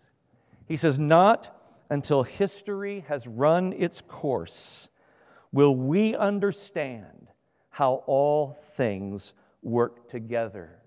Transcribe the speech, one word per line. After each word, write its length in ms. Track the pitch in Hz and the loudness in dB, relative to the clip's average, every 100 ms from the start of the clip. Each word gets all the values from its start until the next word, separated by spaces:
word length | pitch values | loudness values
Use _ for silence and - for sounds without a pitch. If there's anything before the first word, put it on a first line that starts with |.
| _ _ _ _ _ _ - | _ _ _ _ _ _ -8
He 100 | 160 | 0
says, 200 | 156 135 | 2 2
"Not 580 | 151 165 202 233 - - _ _ - | 6 6 6 4 -2 -20 _ _ -6
until 340 | 143 - 139 | -4 0 0
history 800 | 120 - 196 - 208 196 202 202 151 | 0 -2 -4 -4 -10 -8 -8 -8 -8
has 180 | 143 120 | -8 -8
run 460 | 113 151 170 185 | 0 2 2 0
its 260 | - 170 - | -2 -4 -6
course 880 | - - 147 110 82 - - - - _ _ _ _ _ _ | -18 -8 -4 -4 -6 -14 -14 -16 -20 _ _ _ _ _ _
will 240 | 139 143 131 | 4 4 4
we 400 | 131 185 220 - | 0 2 0 0
understand 1120 | 202 202 202 - - 165 135 113 95 - - _ _ _ _ | -2 0 -2 -4 -8 -8 -8 -10 -18 -20 -20 _ _ _ _
how 320 | - 135 131 - | -2 0 0 0
all 460 | 135 147 151 139 | 2 2 2 -2
things 800 | - - - 117 95 98 98 - - _ _ | -8 -10 -4 -2 -2 -6 -10 -12 -20 _ _
work 460 | 117 120 120 - - | -2 0 0 -4 -14
together 720 | 123 113 117 110 98 82 - | -12 -6 -6 -6 -10 -18 -20